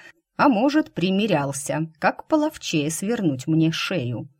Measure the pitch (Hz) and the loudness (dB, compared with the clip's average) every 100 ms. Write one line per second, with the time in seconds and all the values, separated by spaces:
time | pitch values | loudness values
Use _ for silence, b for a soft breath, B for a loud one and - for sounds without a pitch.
0 | B _ _ - 285 208 277 302 302 - | B _ _ 2 2 4 4 2 -2 -2
1 | 180 190 214 156 139 139 - 143 160 - | 0 2 2 0 0 -6 -4 -4 -4 -2
2 | 190 - - 311 302 - - 160 143 160 | -2 -2 0 0 0 -4 -4 -2 -2 -4
3 | 196 233 180 131 165 160 160 160 - 180 | -4 0 0 -2 0 2 2 0 -4 -4
4 | 120 120 - _ | -4 -6 -10 _